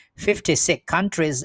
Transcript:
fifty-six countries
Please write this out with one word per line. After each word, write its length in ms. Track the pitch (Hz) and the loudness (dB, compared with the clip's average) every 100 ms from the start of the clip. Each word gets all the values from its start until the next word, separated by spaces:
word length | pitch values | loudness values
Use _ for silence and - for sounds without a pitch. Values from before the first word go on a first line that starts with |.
| _ - | _ -4
fifty-six 720 | 196 202 - 151 - 147 - | -2 0 0 2 2 -2 0
countries 580 | 165 196 - 156 127 | 0 0 0 0 -2